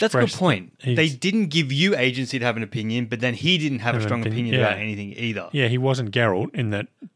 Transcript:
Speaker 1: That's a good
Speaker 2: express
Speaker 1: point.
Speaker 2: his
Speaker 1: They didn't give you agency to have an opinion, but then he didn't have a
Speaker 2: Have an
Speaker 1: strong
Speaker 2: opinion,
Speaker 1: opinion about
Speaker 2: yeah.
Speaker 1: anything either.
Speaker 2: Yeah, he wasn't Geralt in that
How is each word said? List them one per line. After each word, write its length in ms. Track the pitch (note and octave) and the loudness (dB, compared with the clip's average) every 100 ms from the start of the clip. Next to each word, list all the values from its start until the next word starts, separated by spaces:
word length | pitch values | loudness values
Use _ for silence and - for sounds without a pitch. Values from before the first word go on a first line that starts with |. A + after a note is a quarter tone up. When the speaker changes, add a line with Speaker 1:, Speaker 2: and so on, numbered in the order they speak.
Speaker 1:
That's 140 | G#3+ | 0
a 40 | B2+ | 4
good 60 | |
Speaker 2:
express 120 | A#2+ - | 2 2
Speaker 1:
point. 360 | F3+ G2+ F2+ _ | 2 2 -4 _
Speaker 2:
his 160 | C3 A#2+ | -2 2
Speaker 1:
They 120 | D#3+ | 2
didn't 380 | B2+ F3+ A3 F3+ | 2 -2 0 0
give 240 | D#3+ C3+ | 0 0
you 240 | C#3 F#3+ D#3 | 2 2 4
agency 420 | B2+ B2+ B2 C3 | 2 0 -4 -2
to 40 | |
have 120 | A#2+ A2+ | -2 -2
an 40 | |
opinion, 420 | G#2+ A2+ A2 A#2 A2+ | -4 -4 -2 -2 -2
but 140 | A#2 | -2
then 140 | B2 | -2
he 220 | A#2 E3 F3+ | 0 0 0
didn't 220 | D3+ B2+ | 0 -2
have 160 | A#2 | -2
a 40 | A#2+ | 0
Speaker 2:
Have 40 | |
an 60 | G#2+ | 0
Speaker 1:
strong 120 | A#2+ | 0
Speaker 2:
opinion, 240 | A2 A#2 A#2 | -2 -2 0
Speaker 1:
opinion 120 | B2+ | 2
about 140 | G#2+ G2+ | 2 0
Speaker 2:
yeah. 40 | |
Speaker 1:
anything 320 | G#2+ G#2 G2+ - | -4 -6 -8 -6
either. 320 | A#2 G2+ E2+ | -4 -4 -4
Speaker 2:
Yeah, 160 | D3 A#2+ | 0 2
he 100 | B2+ | 2
wasn't 320 | C3 C3 A2 | 0 0 0
Geralt 420 | A#2+ A#2 F#2 A#2+ | 2 4 2 -2
in 160 | F#3+ A2+ | -2 -2
that 180 | G2+ - _ A#3 | -2 -6 _ -20